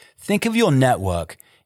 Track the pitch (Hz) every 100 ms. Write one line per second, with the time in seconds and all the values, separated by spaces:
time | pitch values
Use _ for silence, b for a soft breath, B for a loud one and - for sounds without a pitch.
0 | b b - 202 233 226 214 135 131 92
1 | 95 85 82 - b b